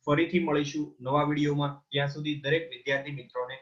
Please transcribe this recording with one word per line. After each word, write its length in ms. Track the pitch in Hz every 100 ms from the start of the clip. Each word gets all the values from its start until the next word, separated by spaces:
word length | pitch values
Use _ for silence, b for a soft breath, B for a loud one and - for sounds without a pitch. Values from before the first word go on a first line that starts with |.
| -
ફરીથી 380 | 147 165 180 160
મળીશું 460 | 147 143 156 147 -
નવા 240 | 127 143 147
વીડિયોમાં. 520 | 147 147 147 143 143 _
ત્યાં 240 | 143 143 147
સુધી 260 | 151 143 139
દરેક 260 | 160 165 123
વિદ્યાર્થી 440 | - 139 143 135
મિત્રોને 360 | 117 127 123 131